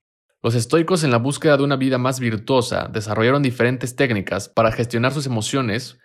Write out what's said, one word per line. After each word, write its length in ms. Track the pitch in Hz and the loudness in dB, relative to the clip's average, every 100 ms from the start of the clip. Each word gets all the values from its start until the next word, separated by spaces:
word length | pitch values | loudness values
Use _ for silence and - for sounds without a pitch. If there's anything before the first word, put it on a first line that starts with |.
| _ _ _ _ | _ _ _ _
Los 120 | 120 | -2
estoicos, 500 | 120 113 160 165 185 | 0 2 0 2 0
en 60 | 151 | 2
la 80 | 120 | 2
búsqueda 400 | 127 139 160 139 | 0 0 2 4
de 60 | |
una 120 | 143 135 | 2 0
vida 220 | 131 127 | 0 0
más 200 | 127 127 | 0 -2
virtuosa, 680 | 120 110 107 135 - 95 - | -2 -2 0 0 0 -2 -4
desarrollaron 520 | 104 104 110 117 143 | -6 -4 0 2 2
diferentes 520 | 135 117 120 127 127 | 2 2 0 0 -4
técnicas 540 | - 139 104 92 95 - | -2 0 0 -2 -6 -4
para 240 | - 113 | 2 2
gestionar 400 | 120 123 117 117 | 2 -2 0 0
sus 140 | 147 131 | -2 -4
emociones, 720 | 117 107 139 120 107 - - | -4 -2 -2 -2 -4 -6 -16